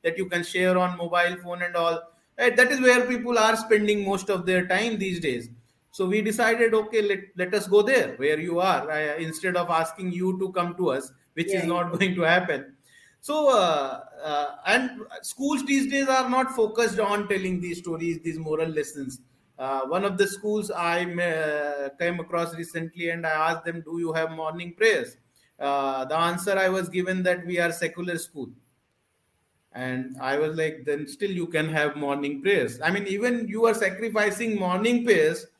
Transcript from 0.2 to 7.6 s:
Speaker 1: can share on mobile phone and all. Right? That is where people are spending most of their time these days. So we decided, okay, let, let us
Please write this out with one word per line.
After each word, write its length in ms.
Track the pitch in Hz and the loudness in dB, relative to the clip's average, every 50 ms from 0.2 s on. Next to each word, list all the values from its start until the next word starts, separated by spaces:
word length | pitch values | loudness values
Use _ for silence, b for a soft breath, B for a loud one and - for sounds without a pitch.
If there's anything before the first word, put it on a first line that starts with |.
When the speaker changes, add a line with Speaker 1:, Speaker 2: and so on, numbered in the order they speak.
| 190 | -4
Speaker 1:
can 160 | 185 180 175 | -2 -2 -4
share 360 | 170 - - 180 185 185 180 185 | -4 -2 0 2 4 4 4 4
on 180 | 180 180 180 | 2 0 -2
mobile 400 | 175 175 170 175 175 175 175 180 180 | -4 -6 0 2 2 2 2 0 -6
phone 200 | 180 175 175 175 | -8 -10 -6 -6
and 140 | 175 175 170 | -6 -2 0
all. 240 | 170 170 170 165 165 - b b b b b b - | 0 0 0 0 -2 -6 b b b b b b 0
Right? 180 | 240 247 - | 0 2 6
That 160 | 254 254 247 | 6 4 4
is 80 | 285 262 | 4 4
where 260 | 254 247 247 247 247 | 6 6 6 6 4
people 320 | 254 247 226 214 240 240 226 | 2 -2 -2 -2 0 2 4
are 180 | 220 220 226 | 4 4 4
spending 480 | 220 - - 220 208 208 208 208 208 196 | 0 2 4 4 4 6 2 2 2 0
most 240 | 190 196 185 190 - | 0 -2 -2 0 -2
of 160 | 196 180 170 | -2 0 0
their 200 | 185 185 180 180 | 0 0 0 2
time 320 | 180 185 196 220 233 226 196 | 2 0 0 0 -2 -2 -2
these 220 | 196 190 175 170 | -2 -4 -4 -2
days. 300 | 170 143 123 117 117 - - - _ _ _ _ _ _ | -2 -2 -2 -4 -8 -12 -20 -20 _ _ _ _ _ _
So 140 | - - 190 | -6 -4 -2
we 160 | 180 180 - | 0 2 2
decided, 500 | 202 220 214 233 240 220 233 233 233 226 | 2 0 0 2 2 2 4 4 4 4
okay, 300 | 220 220 214 - 233 220 | 4 2 0 2 0 0
let, 160 | 208 202 196 190 - - _ | 2 2 0 -2 -4 -12 _
let 160 | 180 180 185 | -6 -4 0
us 140 | 214 202 | 0 -2